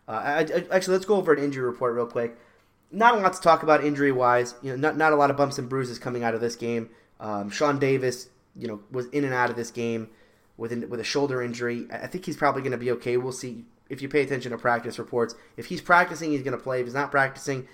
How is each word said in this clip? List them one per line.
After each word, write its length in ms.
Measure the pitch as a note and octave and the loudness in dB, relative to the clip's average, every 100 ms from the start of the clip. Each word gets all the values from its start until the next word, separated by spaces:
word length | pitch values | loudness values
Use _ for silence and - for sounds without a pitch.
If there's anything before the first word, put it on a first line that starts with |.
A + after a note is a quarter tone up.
| - | -10
Uh, 60 | |
I, 260 | A2 C#3 D3+ | -6 -2 0
I, 260 | D#3 F3 F3 | 0 -2 0
actually, 240 | F#3 F#3 | 0 2
let's 100 | F#3 | 0
go 120 | F#3+ G3+ | 2 2
over 160 | E3 | 4
an 100 | C#3+ | 2
injury 220 | C#3+ C3+ | 2 -2
report 300 | B2 B2 B2 | -4 -2 -2
real 120 | A#2 A#2+ | -2 -2
quick. 300 | B2 A#2 - _ _ _ _ _ | -4 -4 -6 _ _ _ _ _
Not 240 | F#3+ A#3 | 4 6
a 40 | A3+ | 6
lot 160 | F#3+ | 2
to 60 | - | 4
talk 200 | E3+ D#3+ | 4 6
about 220 | D#3 D3 | 6 4
injury-wise. 720 | D3 C#3+ C#3+ B2+ B2 B2 B2 - | 4 2 2 4 4 4 2 -4
You 80 | C3+ | -8
know, 60 | C3 | -2
not, 200 | D3+ D3 | 0 2
not 160 | D#3 | 4
a 40 | D3+ | 6
lot 140 | C#3+ | 4
of 60 | C#3 | 4
bumps 220 | C#3 C3+ | 0 0
and 100 | A#2+ | -4
bruises 300 | C3+ B2 A#2 | -4 -4 -6
coming 260 | C3 A#2+ | -6 -4
out 100 | A#2 | -2
of 60 | A2+ | 0
this 160 | A#2 A#2 | -2 -2
game. 320 | A#2 A#2 A2+ - _ - | -4 -4 -6 -12 _ -14
Um, 300 | G#2+ G#2 G2+ | -8 -6 -6
Sean 280 | - D3 C#3 | -2 0 2
Davis, 520 | C#3 C3+ B2+ B2 - _ _ - | 2 2 0 -4 -10 _ _ -12
you 100 | A#2 | -10
know, 140 | G#2 - | -10 -10
was 160 | B2+ A#2+ | -8 -4
in 160 | C#3+ | -2
and 100 | C#3 | 0
out 160 | B2+ A#2+ | 0 0
of 60 | A#2 | -2
this 140 | A#2 | -6
game 380 | A#2+ A#2 A2+ A2 _ _ _ _ - | -4 -4 -4 -6 _ _ _ _ -10
with 160 | A2+ | -8
an, 160 | A#2 A2 | -6 -6
with 100 | A#2 | -6
a 60 | |
shoulder 380 | G#2+ C#3+ C#3 B2+ | -4 0 0 -2
injury. 440 | A#2+ A#2 A#2+ A#2+ - | -4 -4 -4 -4 -8
I, 120 | A#2+ | -10
I 20 | C3 | -10
think 180 | F#3 | -10
he's 140 | F#3 D3 | -8 0
probably 240 | D3 C3 | 2 2
gonna 160 | C3 A#2+ | -2 -4
be 120 | B2 | -2
okay. 260 | A#2 B2 B2 | -4 0 -2
We'll 140 | B2+ | -2
see. 340 | B2 B2+ A#2 A#2 _ - | -6 -10 -12 -16 _ -16
If 100 | B2+ | -12
you 80 | C3+ | -2
pay 140 | D3 | 0
attention 300 | C3+ C3+ A#2+ | 0 -2 -6
to 60 | A#2 | -2
practice 400 | B2 A#2 A#2 A2 | 0 0 -2 -8
reports, 360 | A2+ A#2+ A#2 - - - | -4 -2 -2 -4 -18 -14
if 80 | A#2 | -10
he's 160 | F3+ | -6
practicing, 480 | - F3 F3+ D#3 D#3+ | 4 4 4 0 -2
he's 120 | C#3+ | -2
gonna 140 | C3 A#2+ | -2 -4
play. 240 | C3 B2+ | -2 -2
If 60 | A#2+ | -2
he's 80 | |
not 160 | C3 C#3 | -2 0
practicing, 580 | C#3+ C3 C3+ - C3+ C3 | 2 2 -2 -6 -6 -8